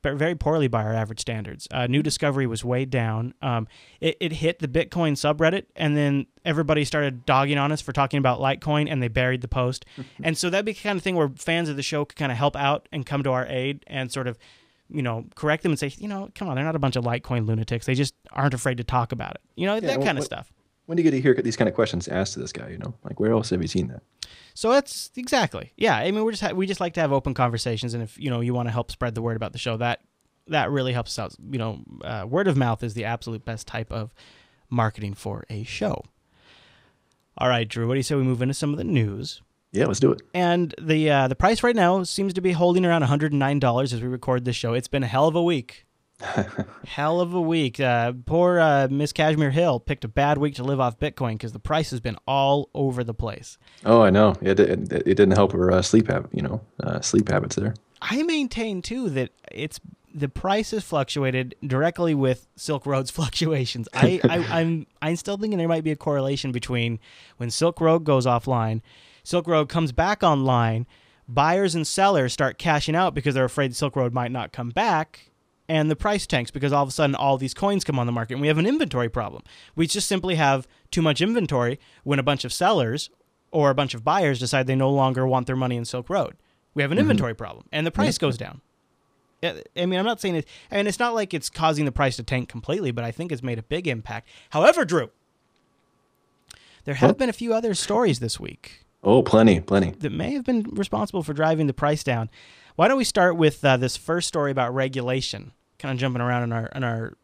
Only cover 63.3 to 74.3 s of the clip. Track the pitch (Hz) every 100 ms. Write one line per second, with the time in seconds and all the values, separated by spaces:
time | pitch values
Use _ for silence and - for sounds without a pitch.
63.3 | - 165 151 123 123 110 123 131 185 -
64.3 | 170 165 170 165 165 - _ 156 170 -
65.3 | 202 214 196 165 165 156 151 - 143 135
66.3 | 139 139 123 - 123 117 113 - - -
67.3 | _ 120 - 170 - 160 165 151 135 127
68.3 | 120 - 120 110 110 - - - _ -
69.3 | 175 165 160 151 170 156 123 175 208 180
70.3 | 147 131 123 113 113 123 _ _ _ -
71.3 | 120 151 180 196 165 156 - 196 180 127
72.3 | - 135 - 175 147 147 160 180 147 143
73.3 | 135 127 - 139 123 147 139 123 123 120